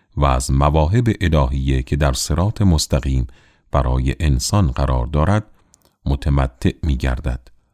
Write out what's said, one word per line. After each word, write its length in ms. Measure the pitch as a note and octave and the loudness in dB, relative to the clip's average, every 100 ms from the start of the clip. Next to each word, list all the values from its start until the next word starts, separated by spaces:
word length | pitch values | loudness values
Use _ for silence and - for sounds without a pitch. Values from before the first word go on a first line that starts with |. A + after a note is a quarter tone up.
| _ - | _ -2
و 80 | C#2+ | 0
از 260 | C2 - | 0 0
مواهب 580 | C2+ D2 D#2 D#2 A2 A#2 - | 2 2 2 2 2 2 0
الهیه 640 | E2+ D#2 B1+ C2 C2+ C2+ | 0 2 2 0 0 -2
که 120 | B1+ C#2+ | 0 0
در 180 | D2 | 0
صراط 480 | C#2 - D#2 F#2+ - | -2 -2 -2 -2 2
مستقیم 680 | G2 D#2+ - D2 C2+ C2 B1 - _ _ _ | 2 2 2 -2 0 -2 -4 -8 _ _ _
برای 420 | D2 C2 B1+ B1+ - | -2 0 0 -2 0
انسان 520 | D#2+ C2 - G#2 E2 | 0 0 0 0 0
قرار 340 | B1 C2+ B1+ A#1+ | 0 0 0 -2
دارد 400 | D2+ D2+ G#2+ - _ _ _ _ _ - | 0 0 0 -4 _ _ _ _ _ -4
متمتع 640 | C#2 - C#2 C2 - - - | -2 0 0 0 -2 -4 -2
می 140 | D2 C2 | -2 -2
گردد. 500 | C2 B1+ - A#1 - - _ | -2 -4 -6 -8 -10 -20 _